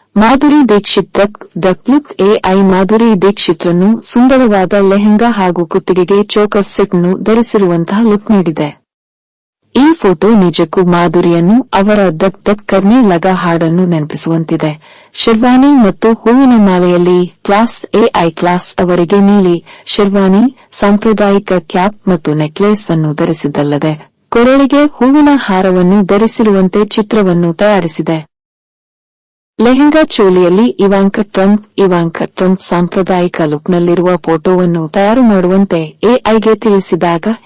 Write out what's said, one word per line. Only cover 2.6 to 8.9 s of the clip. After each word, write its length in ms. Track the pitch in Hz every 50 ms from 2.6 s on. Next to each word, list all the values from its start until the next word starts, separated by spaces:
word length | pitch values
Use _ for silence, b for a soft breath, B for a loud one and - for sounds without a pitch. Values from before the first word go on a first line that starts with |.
| 196 190 185 185 196 190 214 220 233 233 220 180
ದೀಕ್ಷಿತ್ರನ್ನು 800 | 185 196 202 - - - 165 - - 175 170 175 185 214 226 -
ಸುಂದರವಾದ 720 | - - - 240 247 262 269 254 254 220 208 190 185 170
ಲೆಹೆಂಗಾ 580 | 208 202 196 190 196 202 208 214 208 214 233 240
ಹಾಗೂ 360 | 220 202 190 180 170 180 175
ಕುತ್ತಿಗೆಗೆ 560 | 165 - 190 - - 180 180 180 170 196 202
ಚೋಕರ್ 440 | 208 - - 214 208 208 - 208 196
ಸೆಟ್‌ನ್ನು 520 | - - - 196 - - 175 175 180 185 -
ಧರಿಸಿರುವಂತಹ 840 | 185 208 226 233 226 - - 214 196 175 175 165 165 - 196 208
ಲುಕ್ 280 | 233 220 208 208 - -
ನೀಡಿದೆ. 500 | 214 196 170 165 156 165 151 147 - _ _ _